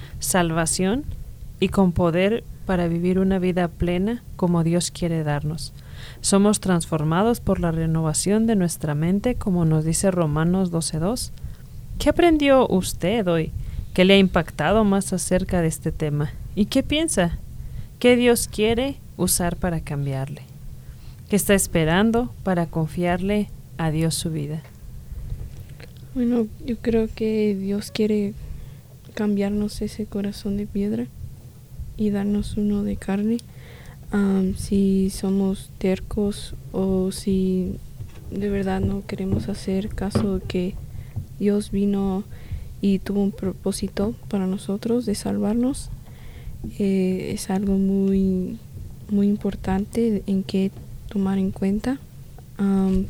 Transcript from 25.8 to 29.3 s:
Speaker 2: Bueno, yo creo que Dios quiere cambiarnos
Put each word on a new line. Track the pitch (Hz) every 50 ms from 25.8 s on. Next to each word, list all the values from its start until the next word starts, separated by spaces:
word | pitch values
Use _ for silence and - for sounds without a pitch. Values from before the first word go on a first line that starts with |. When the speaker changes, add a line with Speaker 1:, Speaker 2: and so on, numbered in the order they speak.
| - - - - - - -
Speaker 2:
Bueno, | 269 240 233 240 233 226 214 - - -
yo | - 233 220
creo | - 240 226 226 220 220 -
que | - 226 220 220 220 214 214 202
Dios | 190 196 196 202 202 208 -
quiere | - - 220 214 214 208 202 202 214 - - - - - - - - - - - - - - - -
cambiarnos | - 214 208